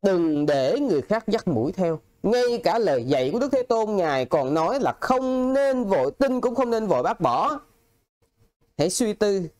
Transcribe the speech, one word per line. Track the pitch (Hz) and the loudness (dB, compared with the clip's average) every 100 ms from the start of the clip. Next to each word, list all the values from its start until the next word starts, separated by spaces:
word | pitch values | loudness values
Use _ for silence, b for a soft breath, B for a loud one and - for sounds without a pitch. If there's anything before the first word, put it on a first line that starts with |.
Đừng | 196 185 165 151 147 | 2 2 2 2 2
để | 139 131 240 | 2 2 0
người | 285 151 | 0 0
khác | - 214 - | 0 -4 -2
dắt | 220 - | -2 0
mũi | 123 127 | -2 -2
theo. | 190 175 156 _ _ | -2 -2 -2 _ _
Ngay | - 247 247 240 | 0 2 2 0
cả | 180 214 | 0 2
lời | 202 135 123 | 2 0 2
dạy | 139 131 | 0 0
của | 208 | 0
Đức | 269 | 0
Thế | 262 | 0
Tôn, | 247 226 214 208 | 0 0 0 0
Ngài | 165 135 127 | 0 0 0
còn | 160 131 | 0 2
nói | 156 165 269 | 0 0 0
là | 180 - | -2 -2
không | - 254 262 254 254 | -4 -4 -2 -2 0
nên | 269 277 262 | 0 0 0
vội | 214 185 131 | 0 0 0
tin | - 269 254 | 0 -2 0
cũng | 240 240 | -2 -2
không | 254 | 0
nên | 226 220 | 0 0
vội | 135 | 0
bác | 151 226 | 0 0
bỏ. | 151 123 220 302 - _ _ _ _ _ _ _ _ _ _ - | 0 0 -2 -4 -12 _ _ _ _ _ _ _ _ _ _ -2
Hãy | 156 | -2
suy | - 226 | 0 -2
tư | 208 208 196 165 | 0 0 0 -4